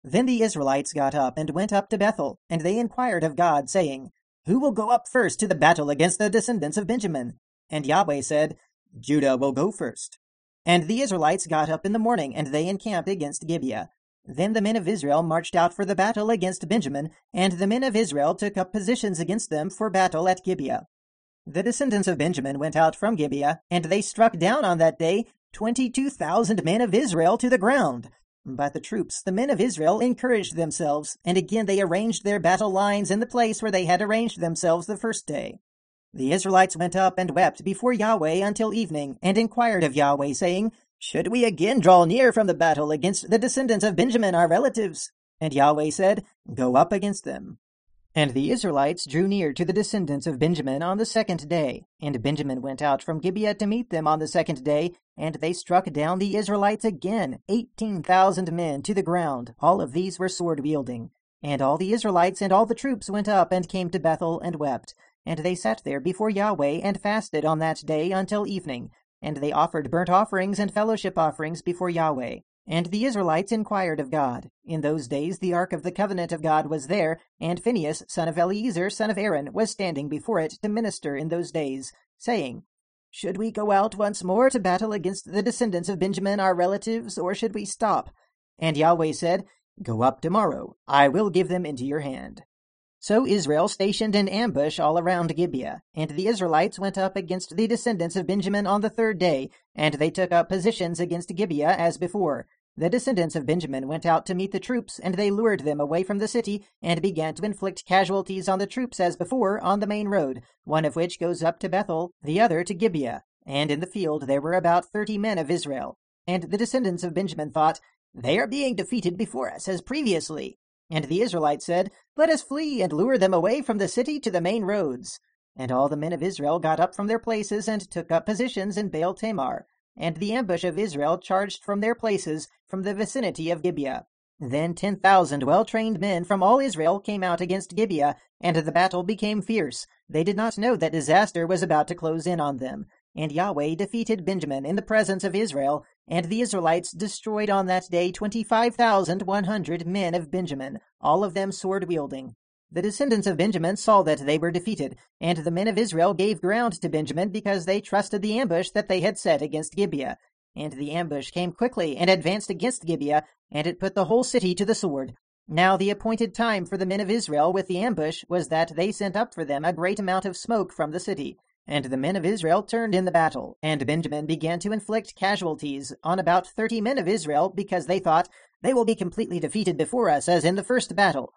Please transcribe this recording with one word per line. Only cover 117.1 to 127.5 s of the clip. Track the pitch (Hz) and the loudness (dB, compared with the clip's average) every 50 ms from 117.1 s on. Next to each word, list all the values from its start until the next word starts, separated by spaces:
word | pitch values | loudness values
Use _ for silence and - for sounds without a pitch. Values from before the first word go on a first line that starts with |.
| 156 | -4
Benjamin | 175 190 165 156 156 151 151 | -2 -4 -4 -4 -6 -8 -4
thought, | - 160 156 160 - - _ _ _ _ _ _ _ | 0 2 2 2 2 0 _ _ _ _ _ _ _
"They | - 113 123 156 | -6 -2 0 2
are | 214 262 | 2 0
being | 220 240 285 277 262 240 | -2 -2 -2 -2 -2 -2
defeated | 175 185 - 254 226 - 180 170 | -4 -4 -4 -4 -2 -2 -2 -2
before | 165 220 - - 247 127 110 | -2 -6 -4 -4 -6 -6 -6
us | - - - | -8 -8 -6
as | 190 190 175 | -6 -6 -6
previously." | - - 262 311 294 226 180 156 147 - 156 143 135 127 - _ _ _ _ _ _ _ | -6 -6 -4 -2 0 0 0 -2 -2 -6 -8 -10 -10 -12 -14 _ _ _ _ _ _ _
And | 160 156 147 | -4 -4 -2
the | 131 160 185 | 0 0 0
Israelites | 240 233 180 165 156 147 147 147 - | 0 0 0 2 2 2 0 0 -2
said, | - 170 180 190 202 _ _ _ _ _ | 0 0 0 0 -2 _ _ _ _ _
"Let | - 311 330 | 2 4 4
us | 320 269 - | 4 0 -2
flee | - 269 302 320 302 277 233 190 | -6 -6 -4 -4 -4 -2 -2 -2
and | 170 151 | 0 2
lure | 156 196 254 269 | 0 2 2 4
them | 220 190 190 190 | 4 4 4 4
away | 170 165 202 247 294 262 | 2 2 2 0 0 -2
from | - 220 208 | -2 -2 0
the | 196 | -2
city | 180 - 240 247 302 302 285 | 0 0 -2 -2 -2 -4 -4
to | - 220 | -4 -2
the | 180 175 | -2 0
main | 165 180 214 233 202 | 0 0 -2 -2 -2
roads." | 180 208 208 180 143 123 123 185 - - - _ _ _ _ _ _ _ | -2 -2 0 -2 -2 -4 -6 -10 -16 -18 -18 _ _ _ _ _ _ _
And | - 131 123 | -10 -6 -2
all | 127 127 139 143 | 2 2 2 2
the | 151 | 0
men | 147 151 165 175 | -2 -4 -4 -4
of | 139 | -2
Israel | 151 190 190 - 143 147 160 175 | -4 -4 -4 -2 -2 0 0 0
got | 165 156 156 156 | 0 0 2 2
up | 170 185 - | 2 0 0
from | - 202 | -6 -4
their | 208 226 | -2 -2
places | 226 - 233 226 214 208 - | -2 -2 -2 -4 -2 -2 -4